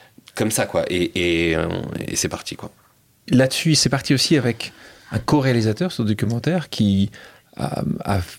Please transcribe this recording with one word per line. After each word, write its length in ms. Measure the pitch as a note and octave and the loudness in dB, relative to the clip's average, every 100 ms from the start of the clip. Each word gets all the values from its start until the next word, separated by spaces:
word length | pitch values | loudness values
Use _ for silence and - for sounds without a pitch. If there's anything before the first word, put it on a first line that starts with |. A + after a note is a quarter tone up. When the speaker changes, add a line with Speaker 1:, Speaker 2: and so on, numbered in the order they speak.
| - _ - - | -20 _ -12 -4
Speaker 1:
comme 160 | A2 | -2
ça, 140 | A#2+ G#2 | 0 -2
quoi. 180 | E2+ - | -2 0
Et, 600 | F2+ F2+ F#2 F2 E2+ E2+ | 0 0 0 0 2 2
et, 60 | D#2+ | 2
euh, 140 | E2 F2+ - - - | 0 -4 -6 -8 -6
et 120 | - | -4
c'est 100 | F2 | -4
parti, 280 | - - - | -6 -10 -12
quoi. 140 | - _ _ _ _ _ - | -14 _ _ _ _ _ 0
Speaker 2:
Là-dessus, 460 | B2 C3 - E3 D3 | 4 4 2 2 2
c'est 120 | B2+ | 2
parti 260 | C3+ - | 0 0
aussi 220 | C3+ - D#3 | 2 4 2
avec 380 | A#2+ A2+ - - - - - | 2 -2 -6 -16 -20 -20 -6
un 80 | A2+ | -4
co-réalisateur, 720 | - D3+ C3 A#2+ A2 G#2+ F3+ | 2 2 4 2 2 0 -2
ce 80 | - | -2
documentaire, 680 | G#2+ G#2 G#2+ A#2 - F3+ - | 0 0 0 0 0 -2 -2
qui 400 | - G#2 G2 G2+ - - - _ - | 0 2 4 0 -4 -20 -20 _ -8
a, 280 | - - - - | -6 -4 -4 -4
a, 160 | - G2 F2+ | -2 -2 -4